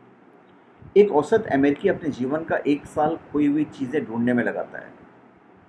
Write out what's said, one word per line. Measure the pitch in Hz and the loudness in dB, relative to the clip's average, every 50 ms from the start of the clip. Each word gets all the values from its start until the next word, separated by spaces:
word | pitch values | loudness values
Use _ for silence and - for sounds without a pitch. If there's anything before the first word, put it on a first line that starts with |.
| - - - _ - - - - - _ - _ _ _ - - - - - 196 | -20 -20 -20 _ -20 -20 -20 -20 -20 _ -20 _ _ _ -20 -20 -20 2 6 6
एक | 208 202 | 6 6
औसत | - 151 143 - 226 220 220 - 139 | 4 0 2 2 0 0 0 0 0
अमेरिकी | 135 139 143 143 - - 190 | 2 2 2 2 2 0 -2
अपने | 175 - 175 151 | -2 0 -4 -6
जीवन | 117 113 127 127 143 160 165 | -4 -4 -4 -4 -4 -4 -2
का | - 175 151 - 139 | -2 -4 -2 0 0
एक | 147 139 - | 0 0 -2
साल | - - 160 151 156 165 160 - - | -6 -2 -2 0 0 -2 -4 -8 -6
खोई | - 147 147 143 | -2 0 0 2
हुई | 143 156 147 | 2 0 -2
चीज़ें | 147 - - 135 123 143 151 120 | -4 -4 -8 -8 -4 -4 -4 -4
ढूंढने | 104 113 117 120 123 123 | -4 -4 -2 0 2 2
में | 120 110 | 2 0
लगाता | 101 92 90 - - - - | -2 -4 -6 -8 -8 -12 -16
है, | - - - - - - - - - - _ - _ - - - - | -18 -18 -20 -20 -20 -20 -20 -20 -20 -20 _ -20 _ -20 -20 -20 -20